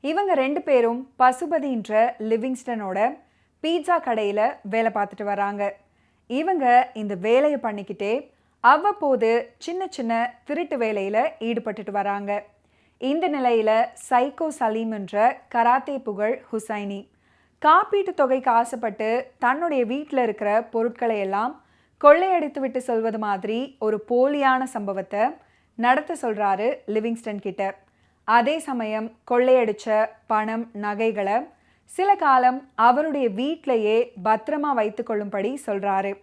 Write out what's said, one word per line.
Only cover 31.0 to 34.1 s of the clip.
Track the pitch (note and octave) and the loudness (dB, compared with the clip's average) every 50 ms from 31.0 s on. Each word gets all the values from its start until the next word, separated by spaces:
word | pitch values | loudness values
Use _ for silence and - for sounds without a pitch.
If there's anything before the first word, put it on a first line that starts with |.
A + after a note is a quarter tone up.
| A3 A3+ G#3+ G3+ G3+ G3 G3+ A#3 C#4+ - _ _ _ _ _ _ _ _ - | -2 -2 0 -2 -2 0 0 -2 -2 -4 _ _ _ _ _ _ _ _ -4
சில | - F4+ G4+ G4+ G4 | -2 2 2 2 2
காலம் | F4 D4 C4+ C4 B3 B3+ B3+ C4+ C#4 _ _ - A3 A#3+ | 4 4 4 6 6 4 2 0 -8 _ _ 4 4 6
அவருடைய | B3 C#4 D4+ D#4+ D4 C#4+ C4 A#3 G3 G3 | 6 4 2 -2 -2 0 0 -2 -2 -2
வீட்லயே | B3 C#4+ E4 E4 - C#4+ B3+ A3+ G#3+ G#3 G#3+ A3+ A#3+ A#3+ | -4 -4 -4 -6 -4 -2 0 0 2 2 2 2 0 -2